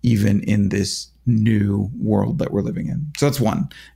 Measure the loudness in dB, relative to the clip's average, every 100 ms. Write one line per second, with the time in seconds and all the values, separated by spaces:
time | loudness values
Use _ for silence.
0 | 0 2 2 2 0 0 2 0 -2 -6
1 | -12 _ 0 2 4 2 2 0 -2 -4
2 | 0 2 0 -2 -2 -2 -2 -4 -6 -6
3 | -6 -2 0 2 0 0 -4 -8 -20